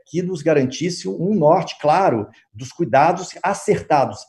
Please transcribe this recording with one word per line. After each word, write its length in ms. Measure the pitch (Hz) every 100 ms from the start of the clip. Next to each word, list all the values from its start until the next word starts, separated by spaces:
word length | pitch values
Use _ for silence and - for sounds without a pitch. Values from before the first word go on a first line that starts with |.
| _
que 140 | 165
nos 180 | 180 180
garantisse 680 | 156 147 127 - 175 175 185
um 280 | 190 175 214
norte 420 | 151 180 - -
claro 480 | 147 165 190 117 104 _ _
dos 200 | 104 127
cuidados 580 | - 151 131 156 180 180 -
acertados 800 | 180 196 - 175 - 151 123 107